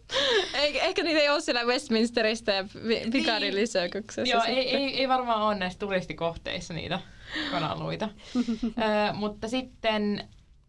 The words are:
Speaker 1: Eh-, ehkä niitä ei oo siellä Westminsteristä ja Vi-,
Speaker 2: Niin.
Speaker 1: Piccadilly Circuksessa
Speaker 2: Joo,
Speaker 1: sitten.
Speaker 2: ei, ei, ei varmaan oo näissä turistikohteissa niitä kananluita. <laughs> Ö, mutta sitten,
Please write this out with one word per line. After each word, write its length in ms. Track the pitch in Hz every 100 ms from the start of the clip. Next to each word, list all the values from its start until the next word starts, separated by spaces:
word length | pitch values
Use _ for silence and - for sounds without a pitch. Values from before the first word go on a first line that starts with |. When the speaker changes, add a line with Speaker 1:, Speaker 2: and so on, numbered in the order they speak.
| - 523 554 453 349
Speaker 1:
Eh-, 240 | 247 294 277
ehkä 200 | 320 370
niitä 160 | 339 311
ei 100 | 294
oo 100 | 294
siellä 240 | 320 240 240
Westminsteristä 840 | 240 - 220 233 233 214 226 -
ja 100 | 196 196 - 220
Vi-, 80 | 226
Speaker 2:
Niin. 120 | 226
Speaker 1:
Piccadilly 520 | 262 320 214 196 190
Circuksessa 680 | 226 190 175 196 214 - 240
Speaker 2:
Joo, 100 | 233
Speaker 1:
sitten. 160 | 226 254
Speaker 2:
ei, 180 | 262 -
ei, 240 | 277 247
ei 100 | 262
varmaan 320 | 254 240 226
oo 120 | 214
näissä 260 | 202 180 180
turistikohteissa 960 | 202 185 185 156 165 170 - - -
niitä 260 | 165 - 180 - - - 311 294
kananluita. 580 | - 151 - 156 160 214 - - 254
<laughs> 760 | 240 220 233 220 220 214 208
Ö, 40 |
mutta 340 | - 208 214 226
sitten, 840 | 254 254 - 226 214 208 202 - - - -